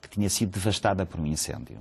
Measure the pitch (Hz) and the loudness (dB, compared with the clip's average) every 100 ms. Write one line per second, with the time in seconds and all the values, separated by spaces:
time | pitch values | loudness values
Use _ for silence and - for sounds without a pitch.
0 | - - 101 - 107 95 101 98 107 98 | -8 0 0 2 0 2 0 2 2 2
1 | 90 82 76 78 - 73 62 53 | 0 -2 -2 0 -2 -6 -10 -14